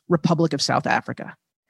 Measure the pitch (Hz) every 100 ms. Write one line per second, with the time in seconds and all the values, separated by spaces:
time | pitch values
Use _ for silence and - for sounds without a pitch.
0 | - 170 165 160 165 147 - 127 - -
1 | - 123 - - _ _